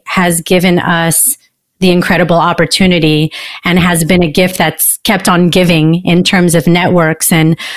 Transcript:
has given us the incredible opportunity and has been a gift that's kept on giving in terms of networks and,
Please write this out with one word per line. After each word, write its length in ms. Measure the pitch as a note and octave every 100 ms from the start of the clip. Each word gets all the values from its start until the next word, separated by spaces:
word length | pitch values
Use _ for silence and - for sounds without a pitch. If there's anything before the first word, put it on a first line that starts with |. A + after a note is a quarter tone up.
| -
has 340 | - F3 E3
given 360 | - F3+ F#3 F3
us 580 | - E3+ E3 - - - _ _ _ -
the 100 | F#3
incredible 460 | F3 - E3+ F3 E3+
opportunity 960 | E3+ F3 D#3 - F#3+ F3 D#3 D3+ D#3 - - -
and 140 | F3+ F3
has 260 | F3+ E3
been 180 | D#3+ F3+
a 80 | E3+
gift 280 | D3 F#3 F#3
that's 380 | D#3+ - - -
kept 300 | - G#3 -
on 200 | F3 F3
giving 560 | F3+ F3+ E3 D#3 E3+
in 200 | F3+ F3
terms 300 | F3+ F#3+ F3
of 120 | E3 F3
networks 640 | F3 F3+ F3 D#3+ D#3 -
and, 240 | E3 D#3+ D#3+ -